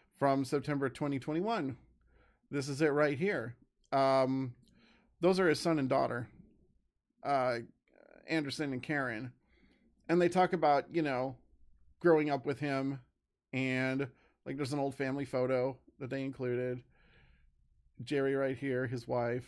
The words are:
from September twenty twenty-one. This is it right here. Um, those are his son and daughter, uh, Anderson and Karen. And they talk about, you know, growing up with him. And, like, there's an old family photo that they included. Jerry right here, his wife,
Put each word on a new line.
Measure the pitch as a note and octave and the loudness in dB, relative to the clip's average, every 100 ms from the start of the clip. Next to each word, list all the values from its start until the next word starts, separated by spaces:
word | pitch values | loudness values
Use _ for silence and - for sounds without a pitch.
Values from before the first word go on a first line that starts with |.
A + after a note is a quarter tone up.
| _ - | _ -2
from | C#3 C3+ | 2 2
September | C3 D3 C3 C#3+ C3+ | 0 -2 -2 -2 -2
twenty | - D3 C3+ | -2 -4 -4
twenty-one. | D3+ D#3 G#3 A3+ C3+ B2 _ _ _ _ _ _ - | -4 -2 -2 -2 -4 -8 _ _ _ _ _ _ -8
This | C#3+ C3+ | -6 -4
is | C3+ | 2
it | D#3 | 2
right | C#3+ D3+ C3+ | 4 2 2
here. | F#3+ E3 A#2 - _ _ _ | -2 -2 -6 -12 _ _ _
Um, | C#3 C3+ C3+ C3 C3+ C3 - _ _ _ _ _ - | 2 4 4 4 0 -4 -8 _ _ _ _ _ 0
those | E3+ F#3 | 2 4
are | F3+ | 4
his | D3 | 2
son | F3 D#3 | 2 0
and | C3 | 2
daughter, | C3+ B2+ A#2+ A2+ - - _ _ _ _ _ _ _ | 2 0 -2 -8 -16 -20 _ _ _ _ _ _ _
uh, | C3+ C#3 B2+ A#2+ A#2 _ _ G1+ G1+ G1+ - | -2 0 2 -2 -6 _ _ _ -20 -18 -4
Anderson | D#3+ C#3+ B2 D3 | -2 -2 -4 -4
and | B2+ | -4
Karen. | - D3 C3 A2 B2+ - _ _ _ _ _ _ - | -4 -2 -2 -4 -8 -14 _ _ _ _ _ _ 0
And | E3+ | 4
they | F3 | 4
talk | F3+ F3+ | 4 2
about, | F#3 D3+ C#3+ - | 4 4 4 2
you | D#3+ | -2
know, | D3+ B2+ C3 B2 _ _ - - _ _ | -2 -2 -4 -8 _ _ -20 -20 _ _
growing | F3 D#3 D3+ | 4 4 4
up | C#3 | 0
with | D3 C3 | -2 -4
him. | D3 C3+ C3+ C#3 - _ _ _ _ | -2 -2 -2 -6 -12 _ _ _ _
And, | B2+ C3 B2+ C3 C3 C3+ - _ _ | -4 -2 0 0 -2 -4 -10 _ _
like, | C3 C#3 | -10 -6
there's | C3+ | -4
an | D3 | -2
old | C#3 | -2
family | C3 C3+ C#3 | -2 -4 -4
photo | C3+ C3 B2+ B2+ C3 B2 _ - | -4 -2 0 2 0 -4 _ -14
that | C3+ | -8
they | C3+ | -6
included. | C3+ C3 B2+ B2 B2 B2 - _ _ _ _ _ _ _ _ _ _ - | -6 -6 -4 -2 -4 -6 -10 _ _ _ _ _ _ _ _ _ _ -16
Jerry | A#2+ C#3+ C3+ | -4 0 2
right | C3+ C3+ C3 | 2 0 -2
here, | C#3 B2+ B2+ | -2 -2 -2
his | B2 A#2 | -6 -4
wife, | B2 A#2+ B2 | -2 0 -4